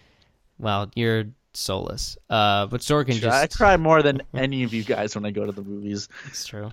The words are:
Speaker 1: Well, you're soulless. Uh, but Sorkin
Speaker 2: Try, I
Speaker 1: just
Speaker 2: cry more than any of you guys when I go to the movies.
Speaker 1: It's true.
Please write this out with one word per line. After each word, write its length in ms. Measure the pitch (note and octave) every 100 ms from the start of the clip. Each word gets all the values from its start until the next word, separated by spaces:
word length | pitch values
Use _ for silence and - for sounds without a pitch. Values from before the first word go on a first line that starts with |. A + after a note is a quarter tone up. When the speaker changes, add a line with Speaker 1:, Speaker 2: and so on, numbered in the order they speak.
| _ _ _ _ _ -
Speaker 1:
Well, 320 | A2 G2+ G#2
you're 300 | - A#2 A2 G#2+ - _
soulless. 640 | - - F#2+ - - - - -
Uh, 380 | A2 G#2 G2+ G2
but 160 | A#2+
Sorkin 360 | - D3 C3 A#2
Speaker 2:
Try, 200 | A2+ C3
I 60 | D#3
Speaker 1:
just 100 | -
Speaker 2:
cry 200 | G#3 F3+
more 240 | D#3+ D#3+
than 200 | D3 C3+ -
any 280 | C3+ C3+ C3+
of 100 | A#2+
you 100 | A2+
guys 300 | G#2 G#2+ G#2+ G#2+
when 80 |
I 60 | G#2
go 120 | G2+ G2+
to 60 |
the 100 | G2
movies. 460 | G2 G2+ G#2 G2+ - - C#3
Speaker 1:
It's 200 | - -
true. 240 | G#2+ G#2